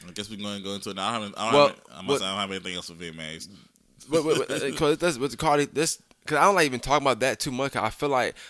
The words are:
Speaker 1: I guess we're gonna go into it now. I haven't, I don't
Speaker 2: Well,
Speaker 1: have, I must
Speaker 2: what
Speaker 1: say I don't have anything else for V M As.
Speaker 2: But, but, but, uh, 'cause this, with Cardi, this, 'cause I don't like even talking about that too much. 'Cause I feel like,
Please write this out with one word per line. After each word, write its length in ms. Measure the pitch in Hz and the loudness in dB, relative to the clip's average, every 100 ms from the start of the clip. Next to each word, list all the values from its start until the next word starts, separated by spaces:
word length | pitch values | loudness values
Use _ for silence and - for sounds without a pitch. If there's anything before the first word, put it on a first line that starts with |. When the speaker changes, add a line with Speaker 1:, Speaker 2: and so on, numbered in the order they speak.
| 90 | -14
Speaker 1:
I 40 | |
guess 180 | 85 104 | -12 -10
we're 120 | 104 | -8
gonna 200 | 104 101 | -8 -8
go 120 | 98 | -8
into 160 | 101 101 | -8 -8
it 40 | 95 | -4
now. 120 | 98 | -2
I 40 | |
haven't, 220 | 117 101 - | -2 -6 -4
I 60 | 110 | 2
don't 80 | |
Speaker 2:
Well, 140 | 139 139 | 6 6
Speaker 1:
have, 100 | - - | 2 -16
I 40 | 71 | -10
must 60 | 95 | -4
Speaker 2:
what 120 | 139 | -2
Speaker 1:
say 60 | 95 | -2
I 40 | |
don't 80 | 98 | -4
have 120 | 98 | -4
anything 240 | 95 90 90 | -6 -8 -10
else 120 | 85 | -10
for 40 | 82 | -12
V 120 | 85 | -12
M 100 | 80 | -10
As. 280 | 78 80 - - _ _ _ - 127 | -12 -12 -16 -20 _ _ _ -20 -2
Speaker 2:
But, 140 | 160 | 0
but, 240 | 151 151 - | 2 0 0
but, 160 | - | -4
uh, 120 | 135 - | -4 0
'cause 220 | 151 156 | 2 2
this, 200 | 175 123 | 2 0
with 200 | 135 117 | -4 -2
Cardi, 280 | 160 147 139 | 2 2 2
this, 360 | 135 160 - _ _ - | 0 -2 -2 _ _ -2
'cause 120 | 147 | 4
I 60 | 180 | 6
don't 100 | 190 | 6
like 100 | 147 | 4
even 140 | 123 | 2
talking 240 | 123 143 139 | 2 4 4
about 140 | 110 | 4
that 180 | 131 110 | 2 0
too 120 | 147 | -4
much. 220 | 123 139 | -2 -2
'Cause 100 | 120 | 0
I 60 | 107 | -2
feel 200 | - 147 | -2 0
like, 260 | 127 101 - - | 2 0 -4 -14